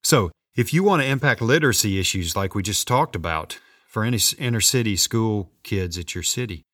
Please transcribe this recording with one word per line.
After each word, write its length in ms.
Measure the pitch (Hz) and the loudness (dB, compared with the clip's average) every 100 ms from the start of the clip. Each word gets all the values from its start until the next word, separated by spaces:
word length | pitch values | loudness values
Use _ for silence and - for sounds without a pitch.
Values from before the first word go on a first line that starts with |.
So 260 | - 143 90 _ _ | 4 2 2 _ _
if 200 | - 117 | -4 0
you 100 | 160 | 2
want 160 | 196 180 | 4 2
to 80 | 135 | 2
impact 320 | 135 143 113 | 0 0 0
literacy 580 | 113 151 147 104 107 95 | 2 4 4 2 0 0
issues 380 | 92 95 82 98 | -2 -2 -4 -4
like 180 | 98 | -2
we 80 | 104 | -4
just 240 | 98 98 - | -2 -4 0
talked 300 | 123 156 90 | 0 0 -4
about 420 | 82 80 - - _ _ _ | -4 -4 -6 -14 _ _ _
for 160 | 113 | -4
any 140 | 110 117 | 0 2
s-, 160 | - | 0
inner 260 | - 123 117 | 0 -2 0
city 340 | - 131 113 | 2 2 0
school 560 | 95 - 117 113 104 92 _ | 0 0 0 0 0 -4 _
kids 340 | - 98 90 82 | -6 -4 -2 -6
at 180 | 85 | -8
your 80 | 90 | -6
city 420 | 80 - 120 85 _ | -4 -4 -6 -10 _